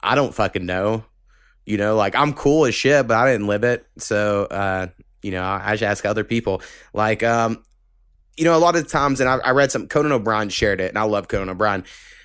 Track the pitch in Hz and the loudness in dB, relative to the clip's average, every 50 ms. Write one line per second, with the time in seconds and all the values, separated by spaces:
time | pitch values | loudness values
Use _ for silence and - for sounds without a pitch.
0 | - 104 120 143 139 85 73 - 104 95 - 98 90 87 90 92 98 107 113 113 | -2 0 2 2 0 0 0 -2 -2 -2 -2 -4 -6 -4 -4 -2 -2 -2 -2 -4
1 | 110 _ _ _ _ _ _ _ _ _ _ _ _ - 104 101 101 107 110 110 | -6 _ _ _ _ _ _ _ _ _ _ _ _ -4 -2 -2 0 0 2 2
2 | 101 98 - 131 147 147 135 - - 139 151 160 151 120 104 - - 131 147 143 | 2 2 2 0 0 0 -2 0 0 2 4 4 4 2 0 0 2 4 4 4
3 | 131 113 113 113 123 135 127 104 101 101 104 104 113 120 123 - - _ _ - | 4 4 2 4 4 4 2 2 0 0 0 0 2 0 -2 -2 -6 _ _ -14
4 | - - 110 104 104 104 101 101 101 - - 98 98 98 95 95 92 92 - _ | -6 -2 0 0 2 2 0 0 -2 -4 -4 -4 -4 -2 -2 -4 -4 -8 -10 _
5 | - _ _ _ - 104 92 92 92 95 98 95 98 101 107 107 110 101 104 - | -20 _ _ _ -10 -8 -6 -4 -4 -4 -4 -4 -2 -4 -2 -2 0 -2 -2 -2
6 | - 101 107 113 104 - 120 117 - 101 95 92 - - - - - _ - 104 | -2 -2 -2 -2 -2 -2 -2 -2 -2 -2 -4 -4 -6 -12 -20 -20 -20 _ -4 -2
7 | 107 110 110 - 113 117 117 117 113 113 110 - _ _ _ _ _ _ _ _ | 0 0 0 0 0 0 2 2 0 0 -2 -6 _ _ _ _ _ _ _ _
8 | _ _ _ _ _ _ _ 151 160 170 165 160 170 175 170 170 143 - - 151 | _ _ _ _ _ _ _ -2 2 2 4 4 4 4 4 2 -2 -2 -2 0
9 | 143 143 135 127 131 127 131 127 - 127 127 139 139 135 - 131 - - - 151 | 0 0 2 2 2 2 2 0 0 0 2 2 2 2 0 -4 -6 -2 -2 0
10 | 147 151 139 120 101 113 110 107 107 101 - - 113 104 98 90 92 92 - 104 | 0 2 0 0 0 0 0 0 -2 -4 -2 -2 0 0 0 0 -2 -4 -2 -2
11 | 110 107 104 101 95 - - 98 95 95 92 90 107 107 98 95 92 - - - | -2 0 0 -2 -4 -4 -4 -4 -4 -4 -4 -2 -2 0 0 -2 -6 -10 -18 -20
12 | - - - - - | -20 -20 -20 -20 -20